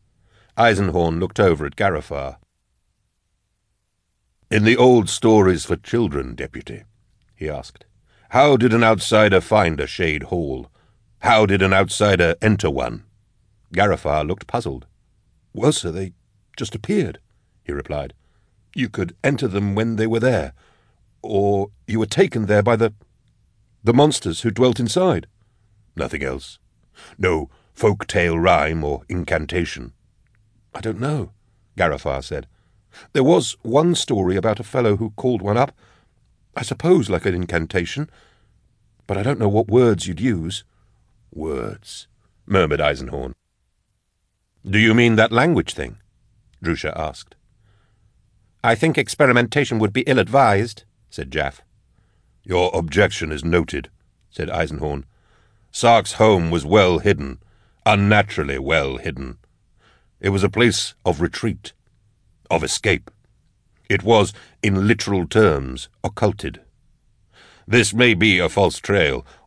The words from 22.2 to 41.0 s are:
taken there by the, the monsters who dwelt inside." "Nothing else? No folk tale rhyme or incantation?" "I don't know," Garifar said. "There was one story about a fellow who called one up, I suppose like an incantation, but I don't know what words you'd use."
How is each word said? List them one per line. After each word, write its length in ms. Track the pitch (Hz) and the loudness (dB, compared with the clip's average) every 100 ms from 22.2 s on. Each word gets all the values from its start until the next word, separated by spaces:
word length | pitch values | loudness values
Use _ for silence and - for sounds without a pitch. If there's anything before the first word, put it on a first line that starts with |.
taken 260 | 196 117 104 | 0 0 0
there 160 | 104 | 2
by 120 | 104 113 | 2 2
the, 180 | 113 104 _ _ _ _ _ _ _ _ | 0 -4 _ _ _ _ _ _ _ _
the 100 | 107 | 0
monsters 480 | 120 151 - - 80 | 4 4 2 -6 -4
who 100 | 117 | -4
dwelt 300 | 107 127 120 | 2 0 2
inside." 460 | 120 180 185 120 - _ _ _ _ _ _ - | -2 0 0 0 -4 _ _ _ _ _ _ -10
"Nothing 280 | 64 73 | -8 -6
else? 360 | 67 67 - - _ _ _ _ - - | -8 -10 -12 -20 _ _ _ _ -20 -4
No 320 | 90 80 71 _ _ | -2 -2 -4 _ _
folk 320 | - 110 101 - | -2 0 0 -4
tale 320 | 98 87 82 | -2 0 2
rhyme 460 | 87 85 76 82 | 2 2 2 -2
or 200 | 73 69 - | -4 -6 -8
incantation?" 840 | 87 85 82 76 90 80 - 58 _ _ _ _ _ _ _ _ | -8 -4 -4 -4 -4 -4 -8 -16 _ _ _ _ _ _ _ _
"I 80 | - | -12
don't 180 | 113 104 | -8 -6
know," 320 | 135 151 92 _ _ _ _ - | -4 -4 -8 _ _ _ _ -2
Garifar 440 | 85 69 80 67 | -2 0 -6 -8
said. 260 | - 73 65 _ _ _ _ - - | -8 -12 -12 _ _ _ _ -20 -6
"There 100 | - | 0
was 320 | 131 180 - - | 4 4 2 -10
one 340 | 117 135 175 170 | -2 0 2 0
story 400 | - 110 90 95 | -2 -2 0 0
about 240 | 107 107 | 0 -2
a 120 | 120 131 | -4 -2
fellow 220 | 117 104 | 0 0
who 140 | 110 | -4
called 300 | 104 127 113 | -4 -4 -2
one 160 | 101 110 | -2 0
up, 140 | 139 - _ _ _ _ _ _ _ - | 0 -4 _ _ _ _ _ _ _ -12
I 80 | |
suppose 460 | 123 - 165 175 101 | -10 -4 2 2 2
like 160 | 87 101 | -2 -2
an 100 | 90 | -4
incantation, 760 | 87 85 82 92 87 - 156 _ _ _ _ _ _ _ _ _ - | -2 -4 -2 -4 -4 -8 -10 _ _ _ _ _ _ _ _ _ -8
but 100 | 98 | -4
I 60 | |
don't 160 | 110 143 | -2 0
know 80 | 104 | 0
what 200 | 104 117 123 | 0 2 4
words 280 | 120 92 - | 4 2 -4
you'd 120 | 80 | -4
use." 460 | 127 92 80 - _ _ _ _ | -4 -2 -4 -10 _ _ _ _